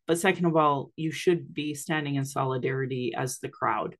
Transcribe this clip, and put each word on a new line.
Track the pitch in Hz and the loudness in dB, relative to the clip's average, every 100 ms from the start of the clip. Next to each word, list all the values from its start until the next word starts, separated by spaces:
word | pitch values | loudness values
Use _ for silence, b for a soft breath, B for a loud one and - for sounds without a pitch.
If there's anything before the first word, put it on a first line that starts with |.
| - | -2
But | 170 | 2
second | 190 180 175 | 4 4 4
of | 160 | 4
all, | 151 139 135 - | 4 2 -4 -6
you | 160 | -6
should | 143 - 170 135 | 0 2 2 0
be | - 151 | -6 -6
standing | 147 - 156 143 | -6 -2 -2 0
in | 139 135 | -2 -2
solidarity | 135 135 131 131 131 131 131 123 - | -2 -2 0 -2 -2 -2 -2 -4 -2
as | 131 - | -4 -6
the | 123 | -10
crowd | - 120 107 - - | -4 -2 0 -4 -8